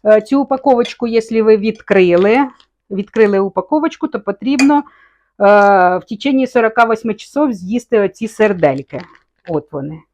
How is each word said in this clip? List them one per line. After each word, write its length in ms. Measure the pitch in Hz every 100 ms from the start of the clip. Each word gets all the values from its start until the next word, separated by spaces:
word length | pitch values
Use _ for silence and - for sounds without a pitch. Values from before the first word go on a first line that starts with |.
| 214
е, 140 | 214
цю 200 | 214 277
упаковочку, 640 | 269 269 277 247 240 - 233
якщо 380 | 226 226 226
ви 120 | 220 220
відкрили, 920 | 202 - - 196 180 175 196 240 269 _ _ _ _
відкрили 480 | 196 202 220 208 196
упаковочку, 720 | 196 185 180 302 311 - 311
то 120 | 214
потрібно, 580 | 202 202 233 269 277 294
е, 40 | 285 _ _ _ _ _ 202 208 202 196 180 180
в 40 | -
течение 380 | 214 277 269 254
сорока 380 | 247 226 220
восьми 300 | 233 220 226
часов 380 | 208 - 277 294
з'їсти 480 | 208 180 240 - 220
оці 280 | 196 - 220
сердельки. 720 | - 220 190 156 135 135 135 - _ _ _ -
От 240 | 156 -
вони. 260 | 151 139 156 _